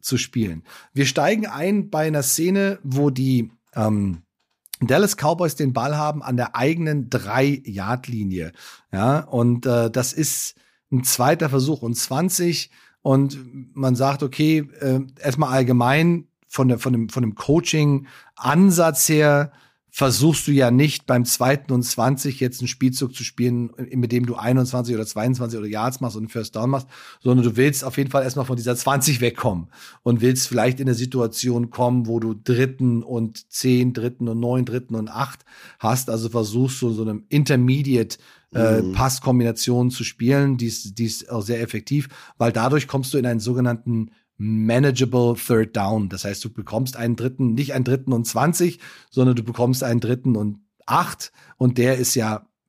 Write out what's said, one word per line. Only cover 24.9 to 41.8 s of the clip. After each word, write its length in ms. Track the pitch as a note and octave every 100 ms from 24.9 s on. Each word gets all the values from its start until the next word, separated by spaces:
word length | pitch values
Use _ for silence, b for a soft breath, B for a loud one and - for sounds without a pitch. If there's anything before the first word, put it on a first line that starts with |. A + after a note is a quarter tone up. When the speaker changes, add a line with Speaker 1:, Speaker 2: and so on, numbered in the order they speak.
Speaker 1:
oder 140 | A2+ G#2+
zweiundzwanzig 500 | G#2+ A#2+ C3 A#2+ A2+
oder 100 | G#2
Yards 320 | G#2+ A#2+ B2+
machst 160 | B2+ G#2+
und 80 |
einen 60 | G#2+
First 260 | A#2 G#2+ A2
Down 140 | B2
machst, 180 | C3+ C3 B B B
sondern 220 | B2+ B2+
du 140 | A#2+ A2
willst 260 | C#3 C3+
auf 140 | C3 B2+
jeden 140 | C3+
Fall 100 | C#3
erstmal 240 | C3 C3 C3
von 100 | B2
dieser 200 | A#2 B2
zwanzig 440 | - C#3 D3+ B2+
wegkommen 520 | A#2+ A#2+ B2 F2+ E2+ B B B
und 180 | A#2+ A#2+
willst 260 | A#2+ B2+ -
vielleicht 320 | A#2+ A#2+ B2+
in 80 | C3
eine 60 |
Situation 800 | A#2 B2+ B2+ A2+ - B2 A#2+ A#2
kommen, 340 | - B2 B2 A2+
wo 140 | A#2
du 160 | A2+ G#2+
dritten 680 | - A#2+ C3 C3 B2+ A#2
und 500 | A#2 A#2+ A2 - -
zehn, 420 | - C3 B2 B2
dritten 340 | A#2+ A#2+ B2 A#2+
und 120 | A2+
neun, 240 | A#2+ B2+
dritten 300 | B2+ B2 B2
und 160 | A2+ G#2+
acht 340 | A2+ C3+ - _ B B B
hast. 320 | A2 B2+ -
Also 180 | A2+ A2+
versuchst 500 | A#2 G#2+ A#2 C3 C3
du 80 | A#2+
so 100 | A2
eine 220 | A2 G#2 -
Intermediate, 880 | D3 C3+ C3 B2 C3+ C#3 B2 A2 - b b b
äh, 300 | A#2 A2+ G#2
Speaker 2:
Mhm. 100 | F#2
Speaker 1:
Passkombination 960 | F#2+ C3 C3 C3+ B2 A#2 A2+ - B2 B2
zu 140 | B2
spielen, 540 | A2+ - A#2 C#3 C#3 B2+
die 100 | A#2
ist, 320 | G#2 G#2 G#2
die 60 | A2+
ist 260 | - -
auch 100 | A2+
sehr 200 | G2+ A#2
effektiv, 480 | A2+ A2